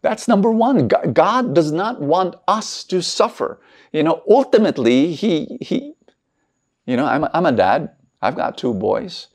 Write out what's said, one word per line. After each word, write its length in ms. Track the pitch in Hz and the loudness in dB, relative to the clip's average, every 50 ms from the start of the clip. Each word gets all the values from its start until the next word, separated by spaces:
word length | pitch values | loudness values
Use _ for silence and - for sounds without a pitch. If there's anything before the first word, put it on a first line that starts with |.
That's 260 | - - 214 - - | -2 -2 -4 -2 2
number 240 | - 240 202 196 226 | 2 2 4 4 2
one. 380 | 226 220 226 254 277 202 127 107 | 2 2 2 2 2 2 2 2
Go-, 200 | - - - 160 117 | 0 0 0 0 2
God 420 | - 156 190 226 254 247 - 143 | 2 2 4 2 0 -2 2 2
does 160 | 170 160 151 | 0 0 2
not 300 | 151 165 196 220 247 - | -2 -4 -4 -4 -6 -6
want 340 | 147 139 160 185 185 175 - _ _ - | -2 0 0 0 0 -2 -6 _ _ -2
us 340 | 202 220 214 - - - - | -2 -2 -2 -8 -12 -14 -8
to 160 | - 185 185 | -4 -4 -4
suffer. 600 | 170 - - - 214 220 - - - - - _ _ _ _ _ _ _ - | -4 -4 0 0 -2 -2 0 -6 -8 -8 -8 _ _ _ _ _ _ _ -2
You 100 | 156 151 | 0 0
know, 200 | 160 165 - - | 0 0 -2 4
ultimately, 840 | - 208 277 262 - - 220 220 170 123 - 123 113 123 131 143 175 160 | 4 4 4 4 4 2 4 4 2 0 2 2 4 4 4 2 0 -2
he, 440 | - - 220 175 151 - - - - | -2 -2 -2 -2 -2 -4 -8 -12 -14
he, 320 | - - 233 254 277 294 320 _ _ _ _ _ _ _ _ _ _ _ _ _ _ _ _ _ _ | -6 -6 -6 -6 -6 -8 -18 _ _ _ _ _ _ _ _ _ _ _ _ _ _ _ _ _ _
you 120 | - 127 | -4 -2
know, 80 | 120 143 | -2 0
I'm 180 | 127 113 143 160 | 0 0 -2 -2
a, 80 | - - | -2 -2
I'm 120 | 160 175 | 0 0
a 80 | 156 123 | 2 2
dad. 380 | 104 92 92 110 151 156 - _ _ _ _ _ _ | 2 2 2 2 0 -2 -8 _ _ _ _ _ _
I've 140 | - - - | -4 -4 -4
got 220 | - 87 - 117 | -4 -6 -6 -6
two 160 | - - 123 113 | -4 -4 -4 -2
boys. 540 | 92 107 - 107 110 226 185 - - - _ | -2 -2 -2 -2 -2 -4 -8 -14 -16 -18 _